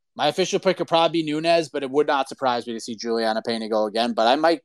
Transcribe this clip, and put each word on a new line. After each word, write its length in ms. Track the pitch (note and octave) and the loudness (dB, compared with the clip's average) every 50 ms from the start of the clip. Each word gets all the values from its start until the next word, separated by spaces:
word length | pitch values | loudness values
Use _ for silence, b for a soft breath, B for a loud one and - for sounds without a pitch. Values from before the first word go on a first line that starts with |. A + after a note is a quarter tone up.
| _ _ _ | _ _ _
My 120 | - C3 D3+ | -2 -2 0
official 320 | D3 - F#3 E3+ - F#3 | 0 0 -2 0 0 0
pick 180 | - F#3+ F3 - | 0 0 0 0
would 80 | E3+ | -2
probably 360 | - E3 E3 E3 E3 D#3 E3+ D#3+ | 0 2 2 2 2 2 0 -2
be 40 | |
Nunes, 440 | D3+ D3 D#3 D#3+ E3+ E3+ E3+ E3 C#3+ | -2 -4 -2 0 2 2 2 2 0
but 120 | - C#3+ C#3 | -4 -6 -6
it 80 | C3 | -2
would 160 | C3 D3 D3 | 0 0 2
not 220 | D3 D3 C3+ C3+ - | 2 2 0 0 -2
surprise 380 | C3 - C#3 B2+ B2 A#2+ A2+ | -4 -2 -2 0 0 0 -4
me 60 | A#2+ A#2 | -6 -8
to 80 | A2+ | -10
see 140 | - - A#2 | -8 -10 -10
Juliana 480 | G#2 - A#2 A#2 A#2 A2+ A2 A2 A2+ A2 | -8 -4 -2 -2 0 0 0 0 -2 -2
Pena 240 | A#2+ A#2 A2+ A2 G#2+ | -4 -4 -4 -2 -2
go 180 | A2 G#2+ G#2+ | 0 0 0
again. 260 | G#2+ G2 A2+ A#2 A#2+ A2+ | 0 0 -2 -2 -2 0
But 160 | G#2+ A2 A#2 | 2 4 4
I 80 | C3 | 4
might, 240 | D3 D#3 E3 F3 D3 _ | 4 4 2 2 0 _